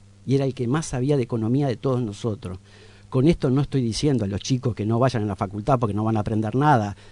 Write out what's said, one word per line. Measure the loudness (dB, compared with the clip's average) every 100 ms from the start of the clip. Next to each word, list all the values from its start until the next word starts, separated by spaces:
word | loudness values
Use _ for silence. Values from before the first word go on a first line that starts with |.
| -20 -12 -2
y |
era | 0
el | 0
que | -2 -2
más | -2 -2
sabía | -4 0 0
de |
economía | 0 -2 0 0 0
de | -2
todos | -2 0
nosotros. | -2 -4 -4 -4 -8 -12 -14 -20 -20 -20 -4
Con | 2 4
esto | 4 2
no | 2
estoy | 0 0
diciendo | -2 0 0 2
a | 0
los | -4
chicos | -2 -2 -2
que | -2
no | 0 2
vayan | 2 0
a | -2
la | -2
facultad | -4 -4 0 0
porque | 2
no | 0
van | 0 0
a |
aprender | 0 -2 -2
nada | 2 4 4 2 -6 -14